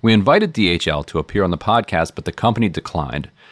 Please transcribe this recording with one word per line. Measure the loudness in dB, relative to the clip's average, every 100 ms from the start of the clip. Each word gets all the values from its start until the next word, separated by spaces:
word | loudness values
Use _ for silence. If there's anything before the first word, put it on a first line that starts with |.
We | 4
invited | 4 6 4 2
D | 0 0
H | 2 0
L | -2
to | -2 -4
appear | -4 -2
on | 0
the | -2
podcast, | 0 0 0 -2 -2 -4
but |
the | -10
company | -2 -2 0 -2
declined, | -2 -8 -8 -6 -8 -10 _ -20